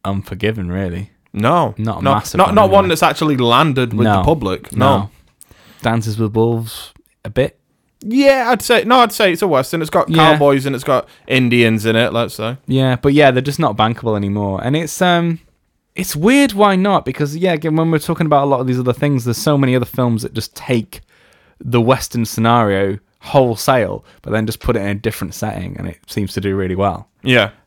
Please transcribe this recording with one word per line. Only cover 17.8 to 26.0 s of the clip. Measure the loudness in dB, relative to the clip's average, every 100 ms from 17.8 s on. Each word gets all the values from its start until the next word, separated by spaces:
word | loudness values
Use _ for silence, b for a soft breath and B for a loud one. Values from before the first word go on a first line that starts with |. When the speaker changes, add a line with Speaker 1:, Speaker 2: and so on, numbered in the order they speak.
| 0
Speaker 1:
we're | 0
talking | -2 -2 2
about | 2 2
a |
lot | 0
of | 0
these | -2
other | -2
things, | 0 0 0 -2
there's | -2
so | 0 2
many | 2 0
other | -2
films | -2 -2 -2
that | -4
just | -8 -10 -14
take | -4 -2 -4 -16 _ b b b b b
the | -2 0
Western | 2 0 -2 -4
scenario | -4 0 2 2 2 0 0 -4 _ _
wholesale, | 0 2 2 0 0 0 0 -6 b b
but | -4
then | -4 -2
just | -4
put | -2 -2
it |
in | -2
a | -4
different | -6 -6 -10
setting, | -8 -8 -8 -10 -10
and | -12
it | -14